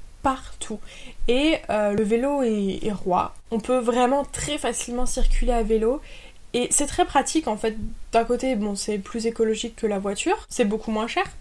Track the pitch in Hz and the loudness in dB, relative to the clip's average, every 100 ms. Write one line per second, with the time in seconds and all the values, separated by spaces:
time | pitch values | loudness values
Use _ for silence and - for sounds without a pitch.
0 | - - 269 170 - - - 208 - - | -12 -4 -2 -2 -6 -10 -8 -8 -10 -14
1 | 254 - - 247 302 320 - 214 208 208 | -14 -2 2 4 4 2 0 0 0 2
2 | 208 233 277 285 240 214 196 - 214 196 | 2 2 2 2 2 0 0 -2 -4 -4
3 | 190 175 90 - - 226 - 254 240 240 | 0 0 0 -6 -6 -4 2 2 2 4
4 | 247 277 277 - - 294 247 226 - 240 | 4 2 0 -6 -4 -2 -2 -4 -4 0
5 | 247 262 262 - 247 240 214 220 220 294 | 0 4 4 6 4 2 2 2 2 0
6 | - - - - - 240 240 - 285 - | -4 -16 -18 -20 -4 -2 2 2 2 2
7 | 349 - 175 320 254 214 226 220 214 - | 2 2 2 0 -2 -2 -2 -2 -6 -6
8 | - 226 233 247 262 226 208 202 - 208 | 0 2 2 0 2 0 0 -2 -2 -4
9 | 196 233 226 226 220 214 240 - 220 202 | -4 -4 -4 0 0 0 -4 -4 -2 -2
10 | 202 196 330 427 - - 208 214 - 214 | -2 -2 0 -2 -2 0 0 0 -2 -4
11 | 233 349 403 - | -2 -2 -4 -6